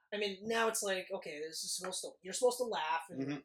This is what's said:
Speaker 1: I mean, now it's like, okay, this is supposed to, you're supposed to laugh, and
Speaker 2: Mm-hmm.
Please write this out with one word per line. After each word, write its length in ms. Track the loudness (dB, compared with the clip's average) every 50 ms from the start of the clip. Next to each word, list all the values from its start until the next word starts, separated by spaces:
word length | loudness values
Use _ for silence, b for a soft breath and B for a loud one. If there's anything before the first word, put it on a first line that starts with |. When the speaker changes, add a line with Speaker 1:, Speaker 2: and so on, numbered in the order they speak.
| b b -4
Speaker 1:
I 40 | -2
mean, 200 | 0 -2 -2 -4 -2
now 220 | 0 2 4 4 4
it's 140 | 4 2 2
like, 260 | 0 0 0 -2 -4
okay, 280 | -6 -6 -6 -6 -6 -6
this 240 | -6 -6 -6 -6 -4
is 80 | -4 -4
supposed 240 | -4 -4 -4 -4 -4 -4
to, 80 | -6 -8 -10
you're 140 | -8 -6 0
supposed 240 | 4 6 6 6 4
to 60 | 2
laugh, 440 | 0 0 0 2 2 0 0 0 -2
and 100 | -4 -2 -2
Speaker 2:
Mm-hmm. 160 | -2 -2 -2 -4